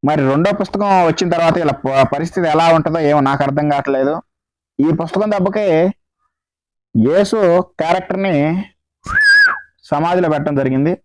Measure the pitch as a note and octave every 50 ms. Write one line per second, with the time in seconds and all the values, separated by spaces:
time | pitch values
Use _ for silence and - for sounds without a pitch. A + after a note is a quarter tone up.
0 | - C#3 D3+ D3+ C#3 C3 C3+ D3 E3 G3 G#3 G3+ G3+ F#3 - G3+ G3+ G3+ G3 F#3
1 | F3+ E3 D#3 - G3 F3+ E3+ E3+ E3 E3 E3+ F3 E3+ D3 C#3 - - C3 C3+ C3+
2 | C3+ B2+ - C#3+ D#3+ E3+ - - F3 D#3+ D3+ D#3 D#3+ E3+ E3 D#3+ D3+ D#3+ D#3 E3
3 | D#3+ C#3+ D3 D3+ C#3 C3+ C#3 C#3+ C#3+ C#3 C#3 C#3+ D3 D3 C#3+ C#3 C#3 C#3 C#3 C3
4 | C3+ C#3 D#3 E3+ - _ _ _ _ _ _ _ _ _ _ - C3+ D#3 E3 E3
5 | E3 E3 - G3 G#3 G#3+ G#3 G3+ F#3 G3 F#3+ G#3+ G#3 G3 E3 D#3 E3+ F#3 G3+ _
6 | _ _ _ _ _ _ _ _ _ _ _ _ _ _ _ _ _ _ _ A2+
7 | A2 B2+ D#3 F#3 G3+ G3 - A3 G#3 F3+ E3+ F3+ F3+ - _ - D#3+ D#3+ E3+ F#3
8 | F3+ - G3+ F#3 G3 G3 F3+ C#3+ C#3+ D#3 E3 F#3 G#3 - _ _ _ _ _ _
9 | _ - C6+ C6+ - C6+ C6+ - - C6+ - - - _ _ _ _ - - D3
10 | D#3 E3+ F3 F#3 F3+ D#3+ D3+ D3 D3+ D3+ D3 C#3 C3+ C3 C3 C3 C#3 D#3 F3+ -
11 | _